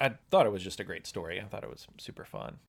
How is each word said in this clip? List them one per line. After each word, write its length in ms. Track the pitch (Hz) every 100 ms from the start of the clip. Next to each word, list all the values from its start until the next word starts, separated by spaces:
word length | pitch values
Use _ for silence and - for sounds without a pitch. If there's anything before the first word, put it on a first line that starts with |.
I 120 | 135 - _
thought 160 | 190 117
it 60 |
was 100 | 98
just 160 | 92 -
a 60 |
great 200 | 92 85
story. 360 | - 98 82 92
I 40 | 104
thought 180 | -
it 60 | 57
was 180 | - - -
super 260 | - -
fun. 340 | - - - -